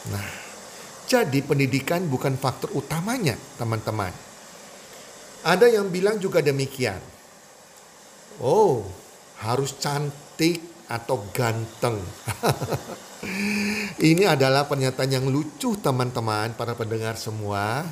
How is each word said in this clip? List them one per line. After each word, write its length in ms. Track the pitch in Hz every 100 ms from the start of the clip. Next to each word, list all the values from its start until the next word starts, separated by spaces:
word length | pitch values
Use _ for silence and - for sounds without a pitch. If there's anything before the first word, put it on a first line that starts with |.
Nah, 260 | 110 104 98 - - - - - - - -
jadi 320 | 247 196 135
pendidikan 640 | 135 147 139 131 131 170 180
bukan 240 | 127 143 131
faktor 400 | 135 123 - -
utamanya, 640 | - 156 190 262 175 95 - -
teman-teman. 560 | 117 110 104 107 95 90 - - - - - - - - - - - -
Ada 320 | 160 185 240
yang 160 | 220 196
bilang 320 | 175 196 220
juga 240 | 180 165
demikian. 560 | 147 135 135 - 120 95 - - - - - - - - - - - - - -
"Oh, 400 | 120 185 202 127 95 92 - - - -
harus 400 | 107 123 139 -
cantik 800 | 147 143 147 - - - 165 170 - - -
atau 320 | 117 - 131 104
ganteng." 720 | - 120 113 113 - 120 107 92 - - 104 - - 127 147 - 175 -
<laughs> 1040 | - 208 190 202 208 208 214 208 160 156
Ini 160 | 165 196
adalah 400 | 151 131 135 143
pernyataan 400 | 139 131 127 135
yang 160 | 131 135
lucu, 480 | 135 156 - 254 208
teman-teman, 720 | 156 127 123 123 113 107 110
para 240 | 113 117 117
pendengar 400 | 110 113 110 110
semua. 720 | - 107 104 101 104 123 175